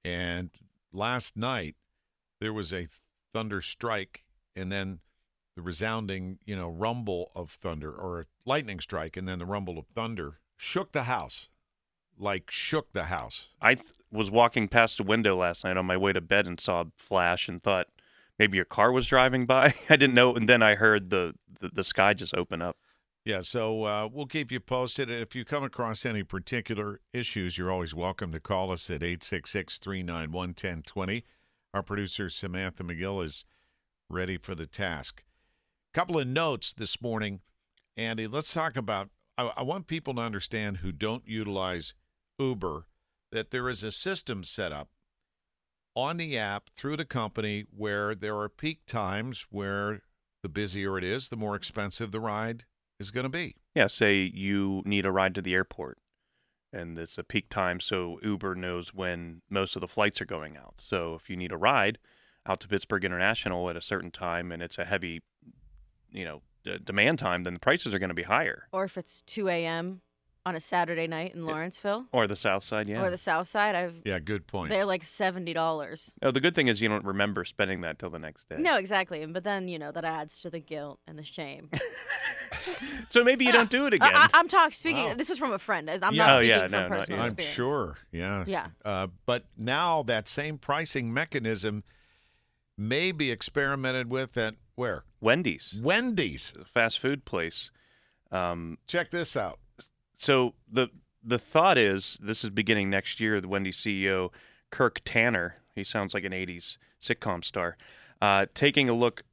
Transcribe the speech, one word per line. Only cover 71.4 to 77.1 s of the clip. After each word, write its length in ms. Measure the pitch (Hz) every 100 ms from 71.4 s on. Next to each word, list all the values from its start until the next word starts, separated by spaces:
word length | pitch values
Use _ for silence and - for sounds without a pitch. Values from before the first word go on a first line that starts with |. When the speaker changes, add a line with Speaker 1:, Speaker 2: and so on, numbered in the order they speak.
Speaker 2:
Yeah. 80 | 160
Speaker 3:
Lawrenceville. 540 | 156 170 - 202 214 254
Speaker 2:
Or 140 | 123 107
the 80 | 101
South 280 | 107 95
Side, 240 | - 107 104
yeah. 140 | 107
Speaker 3:
Or 80 | 185
the 80 | 180
South 300 | - 165 180
Side. 260 | 214 208
I've 220 | 185 180 165 104
Speaker 1:
Yeah, 140 | 92
good 260 | 78 104 -
point. 240 | 98 80
Speaker 3:
They're, 160 | 101 101
like, 180 | 180
seventy 500 | 160 - 190 185 170
dollars. 580 | 165 165 156 135 156 - -
Speaker 2:
Oh, 80 | 135
the 100 | 131
good 140 | 147
thing 140 | 170 131
is 120 | 104
you 80 | 113
don't 160 | 104
remember 400 | 98